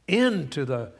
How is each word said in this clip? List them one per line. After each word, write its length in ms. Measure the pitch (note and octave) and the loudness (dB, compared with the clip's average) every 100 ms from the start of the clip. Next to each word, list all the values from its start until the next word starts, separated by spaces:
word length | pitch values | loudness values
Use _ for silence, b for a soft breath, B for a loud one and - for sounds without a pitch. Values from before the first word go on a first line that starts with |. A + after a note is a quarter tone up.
| - | 0
end 440 | G3+ B3+ G#3 C3+ | 2 4 2 -4
to 140 | - B2+ | -4 -4
the 260 | B2 A2+ - | -4 -6 -14